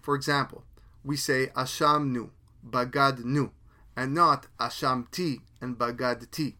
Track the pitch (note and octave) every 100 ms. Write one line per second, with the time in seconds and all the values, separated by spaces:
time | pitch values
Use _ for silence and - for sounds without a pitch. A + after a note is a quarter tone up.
0 | - C#3+ C3+ C#3+ C3 - - - - -
1 | C#3 C#3+ - C3+ C3 - C3 - D3+ D3
2 | C#3+ B2 G#2 - _ - A#2+ A#2+ B2 C#3
3 | C#3 C3 A#2 C#3+ A#2+ - - _ - -
4 | C3 D3 E3+ C#3 - - A#2 - C#3 B2+
5 | A#2+ - F3 B2 - - B2+ A#2+ A#2+ B2
6 | B2+ A#2+ A#2+ - D3 G2+